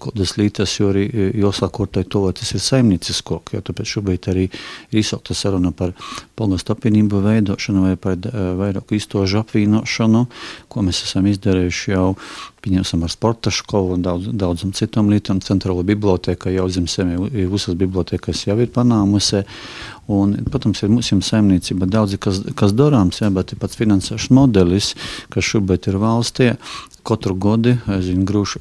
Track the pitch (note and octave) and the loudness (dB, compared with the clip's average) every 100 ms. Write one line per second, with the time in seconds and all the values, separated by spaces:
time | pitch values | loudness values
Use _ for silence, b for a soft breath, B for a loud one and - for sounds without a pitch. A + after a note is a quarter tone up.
0 | - A2 F#2 - G#2 - F#2+ - G2+ G2 | -6 -4 -2 0 0 0 -4 0 0 2
1 | G2+ A2 F#2+ G#2+ G2 - F#2+ - G2 G2 | 0 0 -2 0 0 0 -2 -2 -4 -2
2 | F#2 G#2 F#2+ F2 - G2+ - C3+ A#2 F2 | -2 0 0 -2 -6 -4 0 4 4 4
3 | - - - E2 - G2 - F2 - - | 0 -8 -6 -8 -6 -8 -6 -8 -6 -4
4 | G2 F2+ - F#2 F#2+ - - - - A2 | -2 -2 0 0 0 -4 -16 -16 -4 -2
5 | G#2+ G#2+ - A2+ G#2 F#2+ F2+ - F#2 - | -2 -4 -6 -4 -2 0 0 -2 -6 -6
6 | B B B - A2 F#2 - A2 A#2 G#2+ | B B B -4 -2 -2 -2 -2 2 4
7 | G#2 G2+ G2+ A2 G2+ F#2+ - G2 F#2+ F#2 | 4 2 2 2 0 -2 -2 2 2 0
8 | G2 F2+ G2+ G#2 F#2 F2+ G2+ G2 - G#2+ | -2 -4 -4 -4 -4 -2 -2 -4 -4 -4
9 | - G#2 F#2+ G#2 A2 A2 G#2 G#2+ - - | -2 -2 0 0 0 0 2 2 0 0
10 | A2+ A2+ A#2+ B B B B - G2 F2+ | 4 4 2 B B B B -4 -2 -2
11 | - F#2+ G2 G2 G2+ F#2 F2+ - - F#2+ | -4 0 0 2 0 2 0 -2 -2 0
12 | F#2 F#2+ B B B B - F#2 F#2+ E2+ | 0 -2 B B B B -2 0 0 -2
13 | E2 - A2 A2+ G#2 - - G#2+ F#2 F2+ | -4 -2 -2 0 -2 -4 -2 -2 0 0
14 | F2+ F2 G2+ A#2 F#2 E2+ F#2 - A2 A#2 | -2 -2 -4 -2 -2 -2 -4 -4 -2 0
15 | G#2 G#2 - F#2+ - G2 F#2+ F2+ F2+ G#2 | 2 2 0 -2 0 -2 0 -2 0 2
16 | G#2 F2+ - F2+ F#2 F#2 F#2 F#2 E2+ - | 2 2 0 -4 -2 -2 -2 -2 -2 -2
17 | F2+ F2 G2 A#2 F#2 G2 - F2 F#2+ F#2+ | -2 -2 -4 -2 -2 -2 -2 -2 0 -2
18 | E2+ F2 - E2+ - G#2 A#2+ B2 B2 A2 | -2 -4 -4 -4 -2 0 0 2 2 4
19 | G2+ G2+ - G2+ G2 B B B B B | 4 2 2 -2 -4 B B B B B
20 | - G2+ G2 G2+ A#2 C3+ A2 F#2+ G2+ A#2+ | -2 0 2 0 -2 -2 0 0 2 2
21 | A#2 G2 - A2 G2+ F#2 - F2+ F#2 A2 | 2 0 2 4 4 4 2 -2 0 2
22 | G#2+ G2 G#2+ F#2+ - - G#2 G#2+ D3 C3+ | 2 0 -2 -2 -4 0 2 4 4 6
23 | F#2 - G#2+ F#2+ F2+ - G2+ - A2 G2 | 2 2 0 0 -2 -6 -8 -2 2 2
24 | - A2 - C3 C3+ G2+ F2 F#2+ - - | 0 -4 4 6 6 6 4 2 0 -8
25 | B B B - - A2+ F#2+ F2+ - F#2+ | B B B -4 0 0 2 0 0 0
26 | A2 A#2 A#2 - B2 A#2 B B B - | 2 0 0 2 2 2 B B B -10
27 | - A2 G#2 F#2 G2+ A2 A#2 B2 A#2 G2 | -2 -2 0 0 2 2 4 2 0 -2
28 | F2+ F2+ F#2+ G#2 G2 - | 0 0 2 0 -2 -4